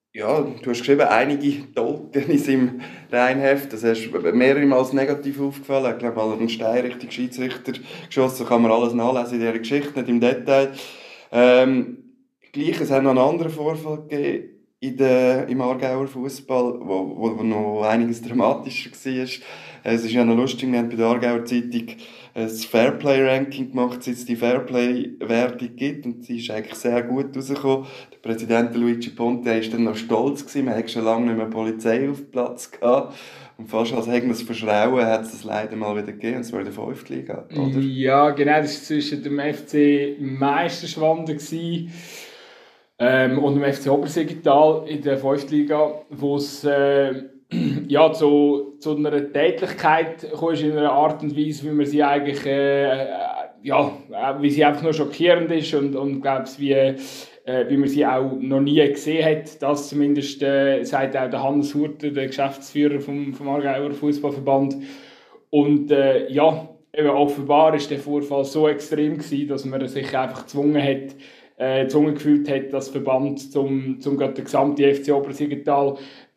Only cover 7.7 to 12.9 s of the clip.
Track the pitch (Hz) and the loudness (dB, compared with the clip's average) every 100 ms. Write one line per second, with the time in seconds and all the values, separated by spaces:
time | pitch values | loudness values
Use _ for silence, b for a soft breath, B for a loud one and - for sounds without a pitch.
7.7 | 117 B B B 135 131 131 117 120 117 | -12 B B B 0 0 0 2 4 4
8.7 | 113 117 120 117 131 120 120 113 113 113 | 4 2 0 0 0 -2 -2 -2 -4 -2
9.7 | 143 143 131 120 120 120 135 120 135 139 | -2 -2 -6 0 2 2 2 2 2 2
10.7 | 135 B B B B B 120 123 123 131 | -4 B B B B B 4 8 8 6
11.7 | 127 - - - _ _ _ _ 143 156 | 2 -2 -10 -20 _ _ _ _ -4 -2
12.7 | 165 135 | -2 0